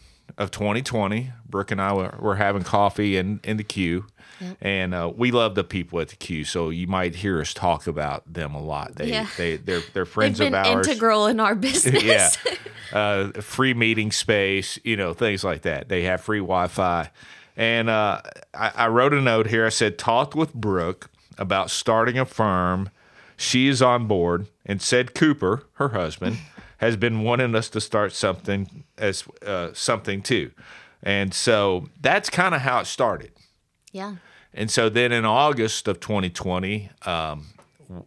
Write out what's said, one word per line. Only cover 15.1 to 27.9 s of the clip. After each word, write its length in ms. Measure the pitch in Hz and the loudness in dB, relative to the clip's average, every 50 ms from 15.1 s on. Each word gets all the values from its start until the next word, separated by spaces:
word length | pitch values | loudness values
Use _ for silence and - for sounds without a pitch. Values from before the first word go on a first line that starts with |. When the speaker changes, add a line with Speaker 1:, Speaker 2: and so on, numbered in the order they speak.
| 85 | 0
Speaker 1:
things 300 | - 120 110 101 92 - | 0 0 0 0 0 -2
like 200 | 95 85 82 - | -2 -4 -2 -2
that. 260 | 90 78 67 - - | -4 -4 -4 -4 -2
They 140 | 98 90 87 | -2 0 0
have 180 | 92 92 87 | 0 -2 -2
free 180 | - - 107 104 | -2 -2 -2 -2
Wi-Fi. 680 | 98 87 92 90 90 90 - - 95 90 85 85 80 - _ - - - - - - _ _ | 0 0 0 0 0 0 0 0 0 0 0 0 -2 -6 _ -20 -20 -20 -20 -20 -20 _ _
And, 340 | - 113 113 117 117 113 113 | -2 0 0 2 0 0 2
uh, 320 | 113 107 107 101 - - - - - - - _ - | 2 2 2 0 0 -4 -6 -16 -18 -18 -20 _ -6
I, 180 | - 110 110 - | -4 -4 -2 2
I 120 | - 120 | 2 2
wrote 260 | 113 113 120 127 143 147 | 4 6 4 4 4 4
a 80 | 139 | 4
note 260 | 135 123 113 110 110 | 4 4 4 4 2
here. 180 | 107 117 113 113 | 2 2 2 2
I 40 | 110 | 2
said, 280 | 110 - 117 104 - | 2 2 0 0 0
"Talked 380 | - - - 113 123 139 143 - | 0 0 2 2 2 2 2 0
with 180 | 151 160 151 - | -2 -2 -2 -2
Brooke 560 | 120 107 104 95 90 82 87 95 - - - _ _ _ _ - - | -4 -2 0 0 0 0 -2 -4 -8 -14 -20 _ _ _ _ -8 -8
about 320 | 98 92 98 95 90 - | -2 0 0 0 0 0
starting 480 | - - - 120 110 113 113 123 120 131 | -4 -2 2 4 4 4 4 2 2 0
a 60 | 131 | -2
firm. 640 | 127 - - 110 104 92 90 90 90 90 92 95 95 _ _ _ _ _ - - - _ | -2 0 0 2 4 4 2 2 2 0 0 -2 -6 _ _ _ _ _ -20 -20 -20 _
She 320 | - - - - 127 131 | -8 -4 0 2 4 4
is 140 | 139 139 120 | 4 4 4
on 240 | 131 127 123 120 117 | 4 4 4 4 2
board 420 | 107 104 92 85 87 87 87 104 - _ _ _ | 2 2 2 2 2 2 0 -2 -8 _ _ _
and 160 | - 101 92 | -6 -6 -4
said 360 | - - 123 123 127 127 - | 0 2 2 2 2 0 0
Cooper, 480 | - 170 156 143 - 98 92 104 135 - _ _ | 2 2 2 4 2 0 0 0 -2 -4 _ _
her 160 | - 143 139 | -4 -4 -2
husband, 480 | 110 98 85 78 78 - 92 117 113 107 78 - - | 0 -2 -2 -4 -4 -4 -4 -4 -4 -6 -10 -16 -20
<laughs> 200 | - - - - | -20 -20 -20 -6
has 180 | _ 110 117 113 | _ 0 0 2
been 260 | 104 113 120 113 110 107 | 2 0 0 0 0 2
wanting 320 | 113 120 127 127 120 113 | 2 2 2 2 2 2
us 120 | 110 113 - | 0 -2 -2
to 120 | - 110 | -6 -6
start 320 | - - | -4 0